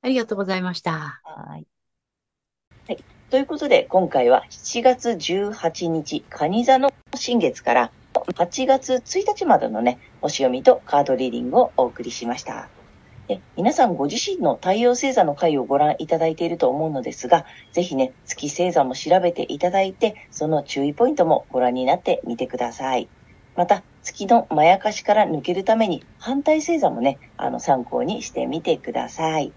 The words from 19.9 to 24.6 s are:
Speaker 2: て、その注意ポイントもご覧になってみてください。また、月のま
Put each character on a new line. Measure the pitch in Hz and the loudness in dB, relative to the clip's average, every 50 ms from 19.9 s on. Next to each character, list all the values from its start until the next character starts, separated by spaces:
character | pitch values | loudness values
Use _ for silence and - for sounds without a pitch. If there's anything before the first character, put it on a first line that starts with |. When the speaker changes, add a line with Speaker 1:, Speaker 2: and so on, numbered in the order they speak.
| 190 | -2
Speaker 2:
て、 | - - 214 214 - - _ | -2 -2 -2 -2 -4 -20 _
そ | - - 156 | -10 -6 -2
の | 151 160 147 147 | 0 0 -2 -2
注 | - - 139 139 | -4 -4 -2 -2
意 | 143 147 | -2 0
ポ | - 233 | 2 2
イ | 262 302 | 2 4
ン | |
ト | - 175 | 2 2
も | 165 156 - - - | 4 4 0 0 -2
ご | - 127 | -2 0
覧 | 123 123 123 | 0 0 0
に | 127 127 | 0 0
な | 127 151 | 0 0
っ | 185 - | 0 2
て | - 170 - - | -2 -2 -2 -2
み | 117 120 | -8 -6
て | 117 127 | -6 -6
く | 120 - 123 | -6 -4 -6
だ | 123 120 117 | -6 -6 -6
さ | - 135 131 131 123 | -8 -6 -4 -2 -4
い。 | - - _ _ _ _ - _ _ _ _ | -4 -6 _ _ _ _ -20 _ _ _ _
ま | - 175 | -2 2
た、 | 180 208 196 - _ _ _ _ | 2 2 0 0 _ _ _ _
月 | - - - 202 | -18 -12 -10 0
の | 190 233 233 - - | 2 4 2 4 2
ま | 156 151 | 0 4